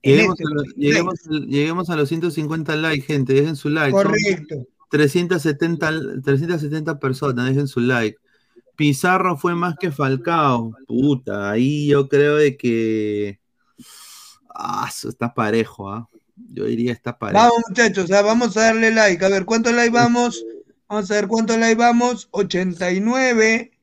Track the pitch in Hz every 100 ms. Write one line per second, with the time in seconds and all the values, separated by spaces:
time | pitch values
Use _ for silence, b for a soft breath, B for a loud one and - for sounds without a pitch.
0 | - 147 214 170 156 147 139 - 143 185
1 | 175 175 160 156 139 139 151 170 175 160
2 | 139 165 175 151 151 160 151 151 160 151
3 | - 147 131 135 151 147 151 156 147 160
4 | 196 214 208 180 147 147 120 _ _ 151
5 | 151 175 175 180 156 143 170 170 160 160
6 | - - 135 139 165 175 147 156 156 147
7 | 135 127 147 123 127 135 143 123 120 127
8 | 110 - b b b b _ _ 147 139
9 | 180 185 185 160 175 170 175 170 180 139
10 | 135 131 175 170 147 123 113 110 - 117
11 | 143 135 117 101 101 107 131 147 147 143
12 | 139 139 147 151 151 131 123 117 113 110
13 | 107 104 104 101 _ _ _ _ B B
14 | B B B B _ - - - - -
15 | - - 120 - 107 113 110 - 98 104
16 | 117 _ _ _ 247 - 104 117 120 120
17 | - - 107 196 233 233 233 190 233 196
18 | 175 196 202 226 240 196 226 220 226 220
19 | 214 170 190 196 180 226 233 240 240 240
20 | 240 240 240 - 226 - - _ _ 208
21 | 190 208 202 226 220 226 226 220 240 240
22 | 247 247 - - 190 180 185 175 180 185
23 | 214 254 262 233 220 226 269 _